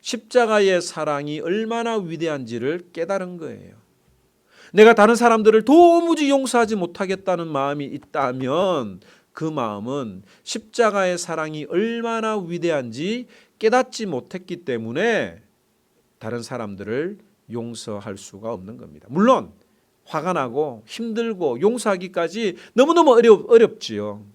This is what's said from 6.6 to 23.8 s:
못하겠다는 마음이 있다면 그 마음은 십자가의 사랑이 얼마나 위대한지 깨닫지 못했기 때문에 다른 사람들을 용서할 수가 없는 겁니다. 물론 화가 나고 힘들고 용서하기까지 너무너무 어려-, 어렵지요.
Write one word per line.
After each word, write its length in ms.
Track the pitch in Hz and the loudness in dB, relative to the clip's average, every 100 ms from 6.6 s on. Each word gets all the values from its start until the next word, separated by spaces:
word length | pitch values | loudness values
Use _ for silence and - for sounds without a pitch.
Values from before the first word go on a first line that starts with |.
| 226 214 | 0 -2
못하겠다는 720 | 175 - 190 190 190 175 165 | -6 -6 -6 -6 -4 -4 -4
마음이 380 | 147 139 147 139 | -4 -4 -4 -8
있다면 1160 | 143 _ 156 135 131 127 151 190 165 110 90 _ _ _ | -12 _ -4 -4 -2 -4 -2 0 -2 -6 -12 _ _ _
그 140 | - 156 | -10 -8
마음은 760 | 151 113 101 113 143 117 92 - _ | -4 -6 -6 -8 -8 -8 -14 -20 _
십자가의 760 | - 226 _ - 226 202 185 180 | -12 -12 _ -2 0 0 -2 -4
사랑이 480 | 175 160 156 156 147 | -6 -8 -8 -10 -6
얼마나 680 | 170 220 233 233 226 220 214 | -4 -4 -4 -6 -6 -4 -6
위대한지 880 | 170 170 170 151 123 113 175 240 240 _ _ _ | -6 -6 -2 -2 -4 -8 -6 -6 -10 _ _ _
깨닫지 460 | 220 247 254 - 208 | 0 0 -2 -6 -6
못했기 600 | 135 - 185 180 180 - | -6 -8 -16 -12 -12 -6
때문에 760 | 120 113 127 226 214 104 85 _ _ _ _ _ _ _ _ | -6 -4 -4 -2 -2 -4 -10 _ _ _ _ _ _ _ _
다른 220 | 110 120 | -10 -10
사람들을 760 | 113 127 107 95 101 120 170 202 _ _ _ | -10 -10 -10 -12 -8 -6 -6 -10 _ _ _
용서할 680 | 117 117 110 - 104 104 95 | -12 -10 -14 -12 -12 -12 -16
수가 360 | - 98 113 | -16 -14 -12
없는 240 | 110 92 - | -12 -14 -18
겁니다. 300 | - 76 _ | -20 -20 _
물론 420 | 139 226 226 95 _ _ _ _ _ _ | 0 2 2 -2 _ _ _ _ _ _
화가 280 | 156 160 | -6 -4
나고 500 | 175 131 120 151 117 _ | -4 -4 -4 -4 -6 _
힘들고 760 | - 233 220 233 196 160 120 | -10 -8 -4 -6 -2 -4 0
용서하기까지 960 | 190 240 214 190 185 180 170 196 220 - - | 0 0 -2 -4 -4 -4 -4 -4 -6 -6 -6
너무너무 400 | 214 285 339 311 | 2 4 6 8
어려-, 320 | 233 233 202 - | 8 8 6 8
어렵지요. 800 | 226 220 - | 6 6 0